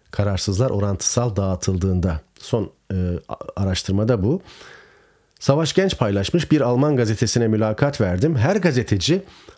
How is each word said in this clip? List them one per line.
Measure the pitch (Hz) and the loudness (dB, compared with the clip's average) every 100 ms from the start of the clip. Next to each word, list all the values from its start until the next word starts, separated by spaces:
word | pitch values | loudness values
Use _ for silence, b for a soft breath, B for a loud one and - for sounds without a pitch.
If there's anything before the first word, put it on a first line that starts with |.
| _ | _
Kararsızlar | - 101 95 - 95 131 | -4 -2 -2 -2 0 0
orantısal | 101 101 98 - - 120 101 | 0 -2 -2 -2 -2 0 -2
dağıtıldığında. | 95 92 - 92 95 90 87 78 - _ | -2 -2 -2 0 0 0 0 -2 -8 _
Son, | - 117 98 - _ | -4 -4 -4 -10 _
e, | 95 90 87 - | -4 -2 -4 -8
a-, | - - - | -14 -12 -4
araştırmada | 98 90 - 98 110 117 | -2 -2 -2 0 0 2
bu. | 101 185 B B B B B B B B B _ | 0 -2 B B B B B B B B B _
Savaş | - 143 156 | 0 2 2
Genç | - 190 - | 2 0 0
paylaşmış, | 110 98 98 175 - | 0 2 0 -2 2
"Bir | 151 | 2
Alman | 123 123 151 135 | 4 2 2 2
gazetesine | 110 107 110 120 113 | 2 0 0 2 2
mülakat | 107 110 107 143 143 | 2 0 0 -2 0
verdim. | 98 90 151 139 | 0 2 0 2
Her | 135 208 | 2 2
gazeteci | 175 123 104 101 117 185 B B B | 0 0 0 0 0 -2 B B B